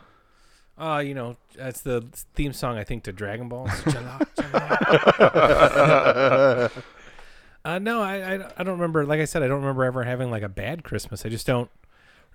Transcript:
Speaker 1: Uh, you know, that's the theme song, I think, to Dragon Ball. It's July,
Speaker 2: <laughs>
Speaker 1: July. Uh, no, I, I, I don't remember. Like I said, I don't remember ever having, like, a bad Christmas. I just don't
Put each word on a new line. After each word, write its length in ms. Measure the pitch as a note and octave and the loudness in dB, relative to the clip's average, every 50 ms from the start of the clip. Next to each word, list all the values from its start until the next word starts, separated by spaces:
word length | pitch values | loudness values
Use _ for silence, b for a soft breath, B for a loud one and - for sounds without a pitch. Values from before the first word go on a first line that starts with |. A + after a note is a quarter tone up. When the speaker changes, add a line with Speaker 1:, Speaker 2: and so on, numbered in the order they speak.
| b b b b b b b b b b b b b b b - | b b b b b b b b b b b b b b b -10
Speaker 1:
Uh, 200 | D3+ D#3+ D3+ D3 C#3+ | -6 -4 -2 -2 -2
you 120 | C#3+ C#3 | -4 -6
know, 200 | C3+ A#2+ A#2+ A#2+ - _ _ _ | -8 -8 -10 -10 -14 _ _ _
that's 260 | - C3 C3 B2 - | -14 -12 -12 -12 -10
the 240 | - C#3 B2 B2 A#2 B2+ - - - - _ | -6 -4 -4 -4 -4 -8 -14 -18 -18 -10 _
theme 180 | - D3 C#3+ B2+ | -4 -4 -4 -4
song, 240 | - - B2+ A#2 A2 | -6 -6 -6 -6 -6
I 60 | G2+ | -6
think, 180 | - B2 A2+ - | -8 -8 -10 -8
to 60 | - | -12
Dragon 380 | F#2+ F#2+ G#2 G2 G#2 A2+ B2 A#2+ | -10 -8 -8 -8 -8 -8 -10 -10
Ball. 160 | A#2+ B2 C3 A2+ | -10 -8 -6 -6
It's 140 | G2 - - | -6 -2 -2
July, 360 | D#3 C#3+ B2 A#2+ B2 - C#3 D4 - | -2 -2 -2 -6 -12 -6 -6 -6 -6
Speaker 2:
<laughs> 100 | - - | -4 -8
Speaker 1:
July. 2250 | - - - - - - - - - - - - - - - - G#3+ - - D#3+ D#3 C#3 D3 D3 D3+ C#3 - C#3+ C#3+ D3+ D#3 C#3 - C3+ B2+ B2 C3+ C3 B2+ C3 C#3 C3+ A#2+ B2 B2 A2+ - C3 - B B B B B B B B B B B B B B B _ | -8 -2 -2 -2 0 0 -2 0 2 4 4 4 6 4 6 6 4 6 6 6 6 6 6 6 6 6 6 4 6 6 6 6 6 4 4 4 4 4 6 6 6 4 4 4 0 -2 -4 -8 -16 B B B B B B B B B B B B B B B _
Uh, 140 | D#3 E3+ F#3+ | -6 -6 -4
no, 200 | G3+ A3+ A#3 A#3 G#3 | -4 -2 -2 -2 -2
I, 320 | F#3+ G3 G3 F#3 F#3 F#3+ | -4 -4 -6 -6 -6 -6
I, 160 | G3 F#3 - - - | -6 -8 -12 -10 -8
I 60 | F#3 | -6
don't 100 | F#3+ F#3 | -6 -4
remember. 300 | F3 F3 E3 D#3+ D#3 D3 | -2 -2 0 0 0 0
Like 160 | C#3+ D3+ D#3 | 2 0 0
I 60 | D#3 | 0
said, 160 | C#3+ - E3+ | -2 0 0
I 60 | C#3+ B2+ | 0 0
don't 140 | C#3 C#3+ | 0 0
remember 240 | C#3 C#3 C3+ B2+ C3 | -2 -2 0 0 0
ever 180 | B2+ B2 C3 A#2+ | 0 0 -2 -4
having, 260 | A#2+ B2 B2 C3 B2 | -4 -2 -4 -4 -4
like, 140 | A#2 G#2+ G#2 | -4 -4 -6
a 60 | G2+ | -6
bad 340 | F#2+ - G2 A#2 D#3+ F3 - | -8 -8 -8 -8 -8 -10 -10
Christmas. 420 | - - G#2 - - G#2 - - | -8 -8 -8 -6 -8 -12 -10 -8
I 40 | A2+ | -8
just 180 | A2+ A2 - - | -8 -6 -2 0
don't 240 | C3 A#2+ B2 - _ _ _ b b b b b b b b b | 0 0 -2 -4 _ _ _ b b b b b b b b b